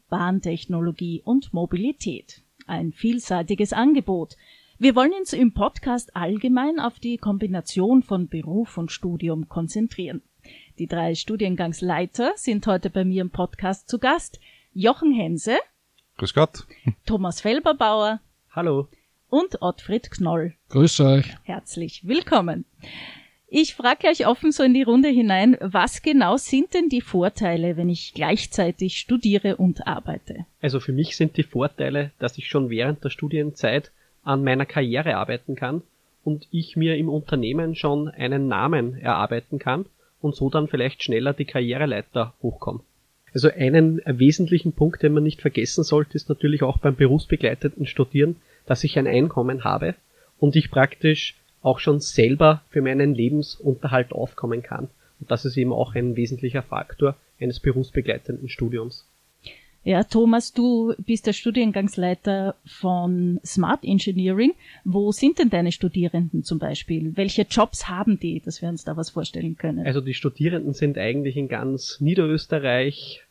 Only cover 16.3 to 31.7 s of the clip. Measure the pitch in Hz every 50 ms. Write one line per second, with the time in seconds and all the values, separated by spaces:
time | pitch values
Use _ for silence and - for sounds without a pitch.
16.3 | - 143 160 - - - - - - _ - 120 - - _ - 220 190 190 175
17.3 | 170 - - 208 240 302 - 330 302 - 233 214 214 214 208 214 220 220 - _
18.3 | _ _ _ _ - 170 175 165 139 139 139 - _ _ _ _ _ _ _ _
19.3 | - 302 370 381 - - 185 175 - - - - 202 240 - - - - 180 160
20.3 | 170 165 160 170 - _ _ _ - 135 156 165 - - 143 135 135 139 - -
21.3 | - - _ - - - - - - 170 165 - - - 180 185 262 349 - -
22.3 | 302 220 180 170 151 170 - - _ _ - - - - - - - - - _
23.3 | _ _ _ _ - 302 320 - - - 240 247 302 - - 320 320 - 240 220
24.3 | 254 - - 311 285 - 269 254 247 269 262 226 240 262 269 294 254 247 226 208
25.3 | 190 185 208 254 254 - - 190 185 185 190 262 - - - 311 294 269 196 175
26.3 | 220 269 - - 269 262 349 - - 359 349 302 254 240 - - - 180 175 202
27.3 | - - 226 175 170 165 165 175 165 165 175 175 170 - - - - - 151 160
28.3 | - - - - - - 175 170 - - 190 185 - - - - 247 240 - 202
29.3 | 202 196 - 196 180 - 185 180 165 - - - - - - - 156 - - -
30.3 | - - 170 - _ _ - 135 131 131 - - 127 139 160 - - - 160 156
31.3 | - 156 147 - - 120 139 147